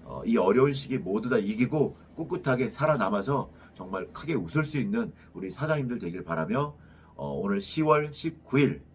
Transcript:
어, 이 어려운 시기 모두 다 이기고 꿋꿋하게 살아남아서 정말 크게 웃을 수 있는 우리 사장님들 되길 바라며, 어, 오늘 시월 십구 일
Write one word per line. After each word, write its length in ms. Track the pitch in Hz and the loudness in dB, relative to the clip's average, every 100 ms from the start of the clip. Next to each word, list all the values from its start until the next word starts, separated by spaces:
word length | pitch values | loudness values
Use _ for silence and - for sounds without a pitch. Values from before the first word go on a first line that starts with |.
어, 180 | - - - | -12 -6 0
이 100 | 113 | 4
어려운 360 | 92 117 139 | 6 6 6
시기 260 | 135 - 131 | 2 -4 -4
모두 300 | - 214 123 | -2 -2 2
다 100 | 120 | 0
이기고 580 | 101 107 127 151 113 - - - | 0 0 0 2 0 -2 -18 -10
꿋꿋하게 540 | 160 175 - 127 117 | -6 -2 0 0 0
살아남아서 800 | - 156 143 98 101 104 139 - - - | 0 2 2 2 0 0 -2 -2 -14 -20
정말 340 | - 92 95 92 | -16 -8 -6 -8
크게 220 | - 143 | -10 -4
웃을 300 | 139 82 156 | -2 0 -2
수 120 | 147 147 | 0 -2
있는 360 | 101 113 196 - - | 0 -2 -2 -8 -18
우리 180 | - 95 | -10 -10
사장님들 480 | 95 156 151 127 120 | -6 -2 -2 -2 -4
되길 240 | 175 123 | -6 -8
바라며, 500 | 165 160 160 208 147 - - - - | -4 -2 0 0 -2 -6 -20 -20 -20
어, 180 | - 71 69 | -10 -6 -4
오늘 200 | 98 98 | -2 -2
시월 520 | - 151 156 151 147 | -2 0 4 4 2
십구 460 | 139 165 - - 135 | -6 -8 -8 0 4
일 220 | 131 - - | 4 2 -12